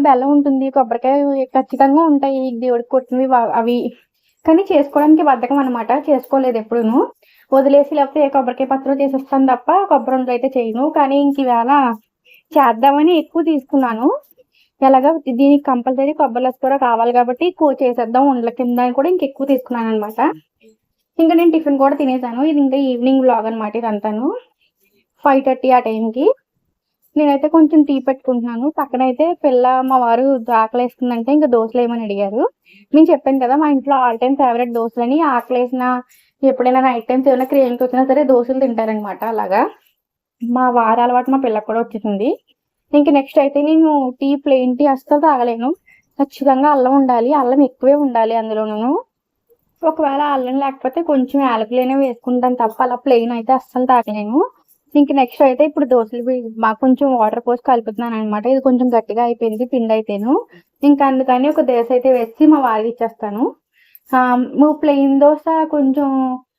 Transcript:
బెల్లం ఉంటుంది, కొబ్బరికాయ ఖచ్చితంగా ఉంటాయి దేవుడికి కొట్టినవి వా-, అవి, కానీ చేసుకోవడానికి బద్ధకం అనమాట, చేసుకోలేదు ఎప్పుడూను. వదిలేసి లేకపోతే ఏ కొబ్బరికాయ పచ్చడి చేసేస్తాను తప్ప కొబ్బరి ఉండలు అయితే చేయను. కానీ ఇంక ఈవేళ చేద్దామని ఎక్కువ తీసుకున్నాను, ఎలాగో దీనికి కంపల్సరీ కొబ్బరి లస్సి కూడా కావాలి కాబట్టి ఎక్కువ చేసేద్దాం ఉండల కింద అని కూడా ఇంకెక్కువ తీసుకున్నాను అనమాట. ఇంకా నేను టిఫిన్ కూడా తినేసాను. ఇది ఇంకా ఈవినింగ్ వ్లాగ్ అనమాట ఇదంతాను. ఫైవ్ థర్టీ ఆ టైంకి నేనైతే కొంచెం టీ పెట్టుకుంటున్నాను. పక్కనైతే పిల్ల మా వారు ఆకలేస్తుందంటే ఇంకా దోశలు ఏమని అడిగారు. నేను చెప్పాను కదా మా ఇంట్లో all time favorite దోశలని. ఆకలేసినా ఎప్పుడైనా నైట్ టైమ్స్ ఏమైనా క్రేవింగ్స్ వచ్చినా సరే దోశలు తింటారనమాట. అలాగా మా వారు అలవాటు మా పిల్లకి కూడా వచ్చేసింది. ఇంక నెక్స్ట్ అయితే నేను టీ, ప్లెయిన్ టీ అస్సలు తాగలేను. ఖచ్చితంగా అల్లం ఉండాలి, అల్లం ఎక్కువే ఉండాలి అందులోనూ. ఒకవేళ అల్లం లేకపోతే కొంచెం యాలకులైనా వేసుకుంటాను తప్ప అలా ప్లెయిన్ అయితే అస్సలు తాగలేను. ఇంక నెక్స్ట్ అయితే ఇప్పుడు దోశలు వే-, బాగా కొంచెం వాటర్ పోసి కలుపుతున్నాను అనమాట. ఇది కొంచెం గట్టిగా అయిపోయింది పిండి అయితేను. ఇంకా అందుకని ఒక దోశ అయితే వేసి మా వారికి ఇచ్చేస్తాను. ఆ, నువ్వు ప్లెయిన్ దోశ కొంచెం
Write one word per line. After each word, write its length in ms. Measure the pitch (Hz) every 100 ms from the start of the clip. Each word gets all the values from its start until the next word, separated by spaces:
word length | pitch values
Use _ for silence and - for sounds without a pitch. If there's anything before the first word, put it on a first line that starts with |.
| 285
బెల్లం 260 | 254 277 294
ఉంటుంది, 340 | 285 269 269 262
కొబ్బరికాయ 680 | 233 233 254 277 285 269 262 262
ఖచ్చితంగా 460 | 262 262 269 285 330
ఉంటాయి 280 | 285 277 269 262 233
దేవుడికి 260 | 254 240 240
కొట్టినవి 340 | 262 254 247 269
వా-, 180 | 247 220 170
అవి, 180 | 226 240 233 - _ _ _ _ -
కానీ 200 | 320 403
చేసుకోవడానికి 540 | 320 285 294 302 311 302
బద్ధకం 300 | 262 247 285
అనమాట, 280 | 262 240 220 269 294
చేసుకోలేదు 500 | 262 254 269 254 226
ఎప్పుడూను. 360 | 220 233 220 254 508 - _ _ _
వదిలేసి 400 | 269 277 277 285 302
లేకపోతే 220 | 277 302 277
ఏ 40 |
కొబ్బరికాయ 360 | 277 240 240 262
పచ్చడి 320 | 269 269 277
చేసేస్తాను 440 | 277 269 269 269 269
తప్ప 180 | 240 - 359 403
కొబ్బరి 260 | 277 233 262
ఉండలు 160 | 254 240
అయితే 140 | 262 262
చేయను. 300 | 226 226 294 311
కానీ 220 | 269 277 285
ఇంక 140 | 277 254
ఈవేళ 260 | 233 233 285 254 220 _ _ _ _ _
చేద్దామని 600 | 302 254 226 269 285 311 330
ఎక్కువ 220 | 302 330 320
తీసుకున్నాను, 560 | 294 262 277 247 220 269 554 - _ _ _ _ -
ఎలాగో 300 | 269 269 277 330 277
దీనికి 360 | 240 277 285 285
కంపల్సరీ 420 | 247 240 254 277
కొబ్బరి 300 | 302 269 233 254
లస్సి 160 | 254
కూడా 160 | 262 277
కావాలి 300 | 247 226 233
కాబట్టి 300 | 240 247 247 349
ఎక్కువ 300 | - 311 262
చేసేద్దాం 460 | 254 247 226 247 285
ఉండల 220 | 254 233 233
కింద 220 | 247 240
అని 140 | 247 247
కూడా 120 | 302
ఇంకెక్కువ 380 | 359 277 - 277
తీసుకున్నాను 420 | 262 - 240 226
అనమాట. 280 | 220 208 220 285 156 - _ 220 _ _ _ _ -
ఇంకా 140 | 330 339
నేను 160 | 339
టిఫిన్ 260 | 320 294 277
కూడా 140 | 269 285
తినేసాను. 440 | 277 254 247 233 302
ఇది 100 | 294
ఇంకా 180 | 269 269 269
ఈవినింగ్ 340 | 240 254 269
వ్లాగ్ 240 | 254 226 220
అనమాట 240 | 226 214 226
ఇదంతాను. 520 | 226 208 214 214 277 480 - _ _ _ _ _ _ _
ఫైవ్ 180 | 294 269
థర్టీ 260 | 269 254 254
ఆ 80 | 247
టైంకి 480 | 233 220 226 233 359 554 _ _ _ _ _ _ _ 285
నేనైతే 320 | 294 277 302
కొంచెం 300 | 320 302 320
టీ 120 | 285 269
పెట్టుకుంటున్నాను. 640 | 254 262 - 247 240 233 277 311
పక్కనైతే 480 | - 254 262 247 320 359
పిల్ల 240 | 294 247 247 262
మా 160 | 262 262
వారు 260 | 233 233 269 262 226 226
ఆకలేస్తుందంటే 720 | 220 247 247 - 247 233 226
ఇంకా 140 | 302 294
దోశలు 280 | 240 226 247
ఏమని 200 | 240 233 220
అడిగారు. 360 | 202 196 214 427 - _ _ _
నేను 140 | 294 330
చెప్పాను 300 | 285 277 269
కదా 120 | 247 285
మా 60 | 302
ఇంట్లో 260 | 277 269 269
all 140 | 254 226
time 160 | 247 277
favorite 360 | 262 233 240 233
దోశలని. 420 | 226 240 240 294 311 247
ఆకలేసినా 520 | - 247 247 254 247 247 - _ _ _
ఎప్పుడైనా 380 | 269 262 247 262 262
నైట్ 220 | 240 220
టైమ్స్ 180 | 254 269
ఏమైనా 180 | 254 262
క్రేవింగ్స్ 340 | 285 254 240 254
వచ్చినా 180 | 254 262
సరే 140 | 262
దోశలు 360 | 269 247 240 262
తింటారనమాట. 640 | 262 226 220 214 208 185 220
అలాగా 280 | 214 202 196 320 - _ _ _ _ _ _
మా 240 | 233 247 254
వారు 320 | 240 220 233
అలవాటు 300 | 240 247 247
మా 80 | 269
పిల్లకి 240 | 254 214 214
కూడా 120 | 220
వచ్చేసింది. 480 | 233 226 214 202 240 440 _ _ _ _ _
ఇంక 160 | 294 285
నెక్స్ట్ 300 | 285 277 320
అయితే 180 | 277 285
నేను 280 | 294 320 320 294 262 247
టీ, 100 | 277 277
ప్లెయిన్ 280 | 294 262 254 254
టీ 100 | 294
అస్సలు 340 | 262 - 294
తాగలేను. 480 | 311 269 240 233 247 359 _ _ _ -
ఖచ్చితంగా 500 | 277 - 277 262 294 285
అల్లం 180 | 254 277
ఉండాలి, 360 | 269 240 240
అల్లం 280 | 294 247 269
ఎక్కువే 340 | 269 - 254 294
ఉండాలి 320 | 285 240 220 226
అందులోనూ. 560 | 220 214 214 214 233 330 523 _ _ _ _ _ _ _
ఒకవేళ 400 | 330 320 294 277 294 269
అల్లం 200 | 247 262
లేకపోతే 400 | 277 269 254 294
కొంచెం 360 | 339 277 254 277
యాలకులైనా 560 | 269 220 220 247 254 269
వేసుకుంటాను 580 | 269 240 - 247 247 247
తప్ప 200 | 226 220
అలా 140 | 254 247
ప్లెయిన్ 300 | 277 240 233 240
అయితే 160 | 226
అస్సలు 320 | 262 - 254 254
తాగలేను. 480 | 240 220 208 208 262 494 _ _ _ _
ఇంక 180 | 294 277
నెక్స్ట్ 280 | 277 254 - 277
అయితే 180 | 247 302
ఇప్పుడు 200 | 302 277
దోశలు 360 | 247 220 240 240
వే-, 160 | 254 226 220
బాగా 200 | 220 220
కొంచెం 260 | 262 254 277 247
వాటర్ 260 | 214 226 240
పోసి 160 | 240
కలుపుతున్నాను 520 | - 240 226 214 233 220
అనమాట. 280 | 214 208 233
ఇది 140 | 269
కొంచెం 260 | 269 247 254
గట్టిగా 300 | 233 214 214
అయిపోయింది 420 | 240 233 226 214 247
పిండి 240 | 254 226 220
అయితేను. 380 | 220 202 220 339 480 175 _ _
ఇంకా 200 | 285 285 277
అందుకని 420 | 262 262 247 277
ఒక 120 | 302
దోశ 260 | 262 240 233
అయితే 180 | 254 262
వేసి 320 | 254 226 - 302
మా 120 | 302
వారికి 300 | 254 214 226
ఇచ్చేస్తాను. 520 | 233 226 - 214 202 359 - _ _ _ _ _
ఆ, 80 | 262 247 247 254 190
నువ్వు 160 | 302 302
ప్లెయిన్ 320 | 302 277 277 277
దోశ 240 | 285 302 330 320 311
కొంచెం 380 | 302 269 269 277 269 262 254 _